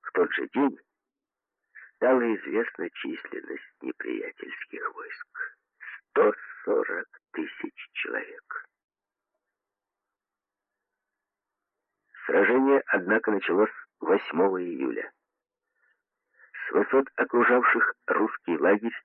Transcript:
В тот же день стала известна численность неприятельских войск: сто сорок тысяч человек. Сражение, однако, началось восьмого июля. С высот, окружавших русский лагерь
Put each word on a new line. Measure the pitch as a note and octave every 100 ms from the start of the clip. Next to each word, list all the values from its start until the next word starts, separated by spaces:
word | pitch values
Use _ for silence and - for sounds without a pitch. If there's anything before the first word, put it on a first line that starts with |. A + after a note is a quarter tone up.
В | -
тот | - E2
же | - C2+
день | A2+ C#3 - _ _ _ _ _ _ _ _ _ - -
стала | _ B2 C3 A#2
известна | G#2+ C#2 F2 A#2 - E2+
численность | - - - - - - C#2+ - _
неприятельских | B1+ - B1 A1+ - - - - - - -
войск: | - - - - - - _ _ _ - - _
сто | - G#2+ - - -
сорок | - - - F2 - - _
тысяч | - - - - - -
человек. | - - - - - _ - - _ _ _ _ _ _ _ _ _ _ _ _ _ _ _ _ _ _ _ _ _ _ _ _ _ _ _ _ _ _ _ _ _ _ - -
Сражение, | - G2 B2 C3+ C#3 -
однако, | G2+ F2+ A2 -
началось | G#2 - F2 G#2+ - - _
восьмого | D#2 G2+ - D#2 G2 F#2
июля. | F2+ D2 C2+ A1+ - _ _ _ _ _ _ _ _ _ _ _ _ _ -
С | - -
высот, | - G#2 C3 C#3 -
окружавших | B2+ A#2+ A#2+ B2 A#2+ A#2+ A2 - -
русский | - A2 - - E2
лагерь | D#2 G#2 A2+ -